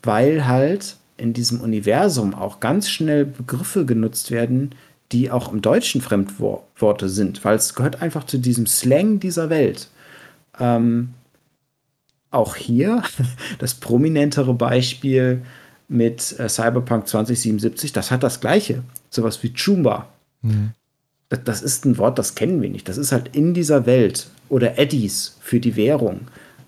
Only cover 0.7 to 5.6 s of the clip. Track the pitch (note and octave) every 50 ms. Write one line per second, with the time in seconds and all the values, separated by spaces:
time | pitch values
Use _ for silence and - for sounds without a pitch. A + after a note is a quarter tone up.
0.7 | F#3 G3 - - - _ _ _ _ - A#2 A#2 A2+ A#2+ A#2 A2+ A#2+ A#2 A#2 A2+
1.7 | A2 G#2 G2+ G#2 G#2+ C#3 F#3+ G3+ D#3 B2+ G#2+ G2 - - F#2+ G2+ - - - A2
2.7 | D3+ G3+ G3+ - - - D#3+ D#3 D3 D3 C#3+ C#3 B2+ - B2+ - C3 B2+ F#3+ -
3.7 | - G3 D#3+ B2+ A#2+ A2+ A2 A2 - - - - B2 A#2 A#2+ A#2+ B2 B2+ C#3 C#3
4.7 | - - - _ _ _ _ - - A#2+ B2+ B2+ B2+ B2 A#2+ - - G#2+